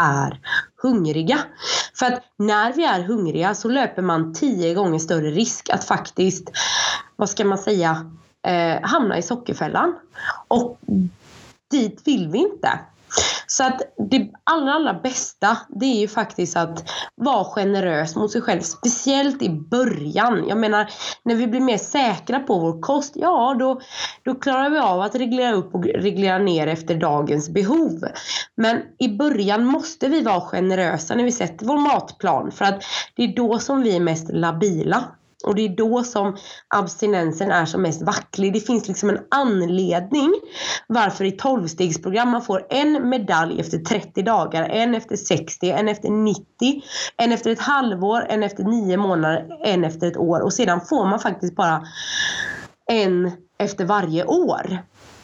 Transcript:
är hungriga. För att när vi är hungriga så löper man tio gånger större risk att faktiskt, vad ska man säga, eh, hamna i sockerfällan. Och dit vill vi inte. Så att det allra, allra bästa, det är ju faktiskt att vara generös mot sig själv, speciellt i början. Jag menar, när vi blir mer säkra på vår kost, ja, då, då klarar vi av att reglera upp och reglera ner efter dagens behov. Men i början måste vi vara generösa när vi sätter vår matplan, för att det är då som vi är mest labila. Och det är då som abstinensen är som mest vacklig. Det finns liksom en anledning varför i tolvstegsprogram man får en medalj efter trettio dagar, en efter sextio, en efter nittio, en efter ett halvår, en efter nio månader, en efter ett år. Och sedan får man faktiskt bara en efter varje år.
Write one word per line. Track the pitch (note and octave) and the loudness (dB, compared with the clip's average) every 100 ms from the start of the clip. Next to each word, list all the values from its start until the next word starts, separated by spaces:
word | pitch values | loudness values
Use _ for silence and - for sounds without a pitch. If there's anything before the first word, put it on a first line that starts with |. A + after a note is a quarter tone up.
är | D#3 C#3 C#3 C#3 - - - _ | 2 2 0 -4 -4 -4 -4 _
hungriga. | B3+ A#3 D#3 D3+ E3 D4 - - - - - - | 0 2 2 0 0 0 -2 -8 -4 -4 -4 -2
För | B3 | -2
att | B3 - - | -2 -6 -2
när | G#3 G#3 A3+ | 2 2 2
vi | C4+ | 2
är | D#4 F#3+ | 2 2
hungriga | F3 A#3 E3+ D3+ F#3 | 0 0 2 2 2
så | G3+ A#3 | 0 0
löper | C4+ A#3 - | 2 0 0
man | F#3 D#3+ D#3+ | 0 2 0
tio | D#3+ C#4+ G3 E3 | 0 0 2 2
gånger | F3 F#3 D#3+ | 2 2 0
större | D#3 E3 D3+ | 0 0 0
risk | D#3+ A#3+ - - | 0 0 -2 -2
att | G3 | -2
faktiskt, | - G3 - - F#3 - - - - - - - - - | 0 -2 -2 0 2 0 -8 -6 -2 -2 -2 -4 -8 -4
vad | G3+ | -4
ska | - | 0
man | G3+ G3 | 0 0
säga, | G#3+ G3 E3 D#3+ D#3+ - - _ - | 0 2 2 0 -4 -16 -20 _ -2
eh, | F3 E3 D#3+ | 0 2 0
hamna | - D#4 G#3+ E3 | 0 2 2 0
i | |
sockerfällan. | - A#3+ - - D3+ E3+ E4 E4+ - - - - - | -2 -6 -6 -4 -2 0 0 -2 -12 -10 -10 -10 0
Och | A#3+ A#3+ - - G3 F3+ - - - - - _ | 2 2 -6 -2 0 0 -4 -18 -20 -20 -20 _
dit | D4 G#3+ - | 2 2 0
vill | - B3 D#3+ | 0 0 0
vi | G3+ | 0
inte. | G4+ - - - - _ _ - - - - | 0 0 -2 -2 -6 _ _ -2 -2 -4 -4
Så | - | 0
att | C4 B3+ - - G3+ | 0 0 -6 -6 0
det | C4 G3+ - | 2 0 -4
allra, | - E4 C4+ | 0 0 2
allra | D#4 C#4 | 0 0
bästa, | F3+ B3+ B3+ - - G3+ A#3 - | -2 -4 -4 -8 -2 0 0 -4
det | G3 C4+ | -2 0
är | A3 | 2
ju | G#3 | 0
faktiskt | A#3 G3+ - E3+ F3 | -2 -4 -4 -2 0
att | E3 E3 - - - | -2 -4 -10 -10 -10
vara | - B3+ C4+ | -4 0 2
generös | - G#3+ G3 G3 F3+ D3+ D#3+ G#3 | 0 0 2 2 2 0 -2 -2
mot | G#3 | 0
sig | A#3+ | 0
själv, | A3+ F3+ | 0 -2
speciellt | - - A#3+ - C4+ C#4 C#4 C4+ | -2 -4 -4 -2 0 2 2 0
i | G3+ | -2
början. | D#3 D#3 A#3+ B3+ E3 D3 F3+ A#3 G3 - | -4 -2 0 0 0 -2 0 2 2 0
Jag | G#3+ | 0
menar, | G#3+ G#3+ G#3 - - - | 2 2 0 -4 -10 -6
när | A#3+ | 0
vi | A3+ A#3+ | 0 2
blir | B3 | 2
mer | C4 G3+ | 2 2
säkra | - D4 B3 E3+ - C4 | 0 0 2 0 -2 -2
på | C4+ F#3+ | 0 0
vår | E3 E3 | 0 -2
kost, | - C#4+ C#4 - | 0 0 -2 -2
ja, | E4 D#4 B3 B3+ | 2 4 2 2
då, | C4 C4 - - - - | 0 -2 -8 -10 -10 -6
då | - | -6
klarar | C4 C#4 C4 C#4+ | -2 0 2 2
vi | D4+ | 2
av | A3 F3+ | 2 2
att | G#3 | 0
reglera | A#3+ B3 B3+ B3 | -2 -2 0 2
upp | G3+ F3+ | 0 -2
och | F3+ | -2
reglera | F3 - G3 F#3 F#3+ F#3 | -2 0 0 2 2 2
ner | G3+ E3 D#3 | 2 2 0
efter | D#3+ D#3+ | -2 -2
dagens | E3 E3 D3 D3+ D3 D#3 | 0 2 2 2 0 0
behov. | E3 G3 D#4+ D4 E3 - - - - - - | 0 2 2 2 -2 -6 -8 -8 -8 -6 0
Men | A3 A#3+ - - | 0 0 -4 -2
i | B3 | -2
början | G3+ D4 G3 G3+ G#3+ | 0 0 2 2 2
måste | B3 D#4 D#4 - C4+ | 4 2 -2 -4 0
vi | D#4 | 2
vara | A3+ F#3 | 2 0
generösa | - F3+ F#3 F#3 F3 - - | 0 0 2 2 2 0 -2
när | A#3 | 0
vi | B3 | 0
sätter | B3 F3 - G#3+ | 0 -4 -4 -2
vår | C#4+ | 2
matplan, | D4 A3 - - F#3 C3+ D3 | 2 2 -2 -4 0 0 -2
för | - | 0
att | G3 G3 - - - - | 0 0 -6 -8 -6 -2
det | |
är | A#3+ A#3+ | 0 2
då | A#3 A3+ | 0 0
som | A#3 C#4 | 0 2
vi | A#3 F3 | 2 2
är | |
mest | E3+ D#3+ D#3+ | 2 0 -2
labila. | E3 E3+ E3 G3+ E3+ - G#3 B3+ - _ _ | -2 0 0 0 0 0 0 -2 -12 _ _
Och | - | -2
det | G#3 | 0
är | G#3+ | 0
då | F3+ A3 B3 | 0 2 2
som | A#3+ G#3 G3+ G3 - - _ | 0 -2 -2 -4 -14 -20 _
abstinensen | G#3 F3+ - G#3+ F#3+ E3 D#3+ G3 | -2 -2 -2 0 2 0 0 0
är | F3 D#3+ | 2 2
som | F3+ | 0
mest | E3+ D3+ | 0 0
vacklig. | E3 F3 - - G3 | -2 -2 -4 -2 0
Det | G#3+ | 0
finns | G#3+ A#3 G3+ | 0 0 0
liksom | F3+ G3+ | -2 0
en | G#3 - | -2 0
anledning | C#4 C4 F#3+ E3+ F#3 F#3 F3 F#3+ D4 C#4+ G4+ - - - - - | 0 2 2 2 0 2 0 0 0 2 0 -4 -10 -8 -8 -2
varför | A#3 G3+ - | 2 2 0
i | G3 | -2
tolvstegsprogram | G3 C4+ B3+ E3 E3 F3+ E3 F#3 G#3 B3 | 0 0 0 -2 -2 -2 0 -2 0 2
man | A#3 | 0
får | A#3 F#3+ - | 0 -2 0
en | B3+ D4 D4 B3 | 0 2 2 2
medalj | B3+ G3 E3 E3 E3 | 0 2 2 2 -2
efter | E3 D#3+ | -4 -4
trettio | D#3+ G3+ - - | -2 -4 -2 -4
dagar, | G3 G#3+ D#3 E3 E3 | 2 2 2 -2 -2
en | G#3+ A#3 | 0 0
efter | A3+ - G3+ | 0 -2 -6
sextio, | - D#3+ E3 - F3+ | -2 -2 -2 -4 -2
en | F#3+ G#3+ | 0 0
efter | G#3 - | -2 -2
nittio, | G#3 G#3+ G3 - - B3 C#4 - - - - | 2 2 0 -6 -2 0 0 -6 -8 -8 0
en | A#3 | 0
efter | A3+ A3+ | 2 0
ett | A3+ | -2
halvår, | - C#4+ A#3+ F#3 G3 A#3 - | 0 2 2 0 0 0 0
en | G#3+ | -2
efter | G3+ G3+ | -2 -2
nio | F#3+ A#3 F#3+ F#3 | 0 0 2 2
månader, | G3 E3+ D#3 D#3+ D#3+ - | 2 2 2 0 -4 -4
en | G#3 F#3 | 0 2
efter | D#3+ D#3+ F3 | 0 -2 -4
ett | E3+ | 0
år. | E3 E3 | 0 2
Och | G3 | 0
sedan | G3 G#3+ F3 | 0 0 0
får | - D4 F#3+ | 0 0 2
man | G#3+ | 0
faktiskt | A3+ F3+ F3+ F3 | -2 -4 -4 0
bara | F3 D#3+ D#3+ - - - - - - - - _ - | 0 0 -4 -12 -8 -4 -4 -4 -8 -10 -14 _ -2
en | A3+ G3 F3+ F3+ F3+ _ - | 2 4 2 0 -2 _ -6
efter | G3+ - | -4 -2
varje | F3+ G#3 F3 D#3+ | 0 2 2 0
år. | - E4+ C#4 - - F#3 - _ - - | 2 2 2 0 -4 -8 -10 _ -20 -20